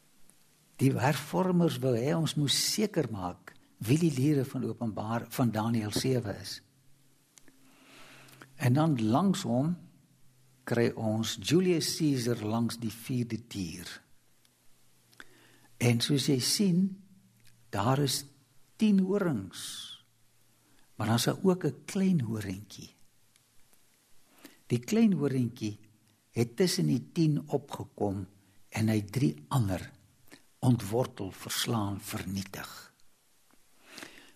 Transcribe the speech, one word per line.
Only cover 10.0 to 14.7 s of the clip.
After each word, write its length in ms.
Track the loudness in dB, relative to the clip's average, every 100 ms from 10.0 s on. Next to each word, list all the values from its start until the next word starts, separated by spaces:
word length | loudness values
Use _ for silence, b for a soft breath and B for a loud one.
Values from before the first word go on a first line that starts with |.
| _ _ -20 _ _ _
kry 260 | -2 2 2 0
ons 420 | -2 0 -2 -4
Julius 560 | 2 4 4 2 0 0
Caesar 440 | 0 2 0 -2
langs 380 | 0 0 -2 -2
die 120 | -8
vierde 460 | -8 -6 -4 -2 -4 -8
dier. 400 | -8 -8 -8 -14 -16 _ -20 _ _ _ _ -20